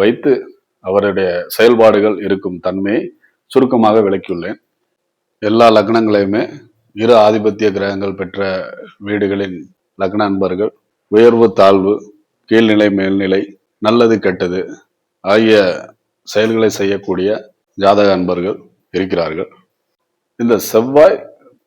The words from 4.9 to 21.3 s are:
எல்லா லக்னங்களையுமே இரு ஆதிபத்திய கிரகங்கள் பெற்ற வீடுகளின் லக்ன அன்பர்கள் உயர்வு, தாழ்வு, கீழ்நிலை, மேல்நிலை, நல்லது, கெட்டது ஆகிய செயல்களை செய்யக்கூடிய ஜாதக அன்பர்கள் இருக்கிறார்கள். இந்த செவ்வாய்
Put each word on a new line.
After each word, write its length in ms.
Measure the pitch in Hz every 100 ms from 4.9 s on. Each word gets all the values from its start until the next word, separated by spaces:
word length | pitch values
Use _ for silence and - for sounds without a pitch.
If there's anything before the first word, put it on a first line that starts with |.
| _ _ _ _ _
எல்லா 240 | 104 113 117 110
லக்னங்களையுமே 640 | 101 113 110 104 98 104 165 147 - _ _ 101
இரு 180 | 113 117 107
ஆதிபத்திய 420 | 110 104 101 107 95
கிரகங்கள் 420 | 98 98 98 92
பெற்ற 280 | 92 98 98 92 - - - - 101
வீடுகளின் 500 | 104 101 98 98 87 - _ _ -
லக்ன 220 | 95 104 104
அன்பர்கள் 420 | 98 95 90 107 - _ _ -
உயர்வு, 340 | 104 117 117 113 -
தாழ்வு, 360 | 98 98 95 107 - _ _ _ -
கீழ்நிலை, 400 | 110 113 107 104 98
மேல்நிலை, 440 | 95 98 95 95 98 - _ - 104
நல்லது, 300 | 120 117 110
கெட்டது 360 | 101 90 92 90 - - _ _ _ _ 92
ஆகிய 240 | 107 113 107 95 80 - _ _ _ -
செயல்களை 420 | 104 110 113 110 101
செய்யக்கூடிய 520 | 98 98 98 90 95 110 - _ _ -
ஜாதக 260 | 98 104 101 92
அன்பர்கள் 420 | 90 87 90 - - _ _ 92
இருக்கிறார்கள். 520 | 92 87 80 80 - _ _ _ _ _ _ _ _ -
இந்த 140 | 117 107 -
செவ்வாய் 460 | 110 123 143 170 - -